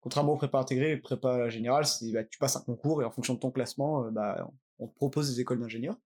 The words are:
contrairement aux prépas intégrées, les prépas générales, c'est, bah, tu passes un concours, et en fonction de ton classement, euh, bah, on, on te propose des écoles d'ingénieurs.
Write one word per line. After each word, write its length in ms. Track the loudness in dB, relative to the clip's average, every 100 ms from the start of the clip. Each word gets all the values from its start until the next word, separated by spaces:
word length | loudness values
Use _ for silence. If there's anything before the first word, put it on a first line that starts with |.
contrairement 320 | 0 2 2
aux 40 | 2
prépas 220 | 2 0
intégrées, 300 | 2 2 2
les 80 | 0
prépas 500 | -2 -2 2 2 0
générales, 380 | -2 2 2 2
c'est, 260 | -2 -2
bah, 140 | -2 -4
tu 120 | -2
passes 200 | 0 0
un 40 |
concours, 400 | -4 -2 0 2
et 40 | 0
en 60 |
fonction 220 | -2 -2
de 60 | 0
ton 100 | 0
classement, 560 | -2 -2 0 0 0 0
euh, 60 |
bah, 340 | -2 -2 -2 -6 -12 _ _
on, 80 | -14
on 20 |
te 40 |
propose 400 | _ 0 0 -2
des 60 | -2
écoles 220 | -2 -2
d'ingénieurs. 340 | -2 -4 -6 -6